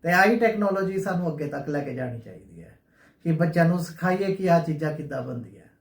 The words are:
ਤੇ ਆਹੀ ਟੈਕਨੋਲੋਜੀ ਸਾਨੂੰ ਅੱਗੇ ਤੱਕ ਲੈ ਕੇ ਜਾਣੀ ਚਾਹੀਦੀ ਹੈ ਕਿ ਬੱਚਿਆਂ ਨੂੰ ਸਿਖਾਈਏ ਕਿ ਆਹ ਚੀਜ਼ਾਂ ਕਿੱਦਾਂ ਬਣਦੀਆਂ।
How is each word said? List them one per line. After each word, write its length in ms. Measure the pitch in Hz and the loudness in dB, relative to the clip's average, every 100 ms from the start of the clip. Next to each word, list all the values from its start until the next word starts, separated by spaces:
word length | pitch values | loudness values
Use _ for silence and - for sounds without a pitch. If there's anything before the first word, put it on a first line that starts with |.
ਤੇ 100 | 170 | 2
ਆਹੀ 240 | 180 202 226 | 4 6 6
ਟੈਕਨੋਲੋਜੀ 600 | 226 208 202 190 185 190 | 2 2 0 0 -2 -2
ਸਾਨੂੰ 340 | 196 175 175 | -2 -2 -2
ਅੱਗੇ 140 | 147 143 | -4 -6
ਤੱਕ 220 | 143 143 | -6 -4
ਲੈ 120 | 147 | -4
ਕੇ 140 | 135 | -4
ਜਾਣੀ 240 | 127 123 117 | -6 -6 -8
ਚਾਹੀਦੀ 440 | 107 87 - 85 | -14 -20 -20 -20
ਹੈ 160 | 82 _ _ _ _ _ | -20 _ _ _ _ _
ਕਿ 80 | 170 | -2
ਬੱਚਿਆਂ 320 | 160 170 170 | 0 2 4
ਨੂੰ 140 | 165 175 | 4 2
ਸਿਖਾਈਏ 560 | - - 180 185 196 | -2 -4 -2 0 0
ਕਿ 160 | - 185 | 0 4
ਆਹ 100 | 170 | 4
ਚੀਜ਼ਾਂ 320 | 160 147 156 | 2 -2 -2
ਕਿੱਦਾਂ 300 | 151 139 135 | -4 -8 -8
ਬਣਦੀਆਂ। 420 | 127 127 113 - - _ | -6 -10 -12 -18 -20 _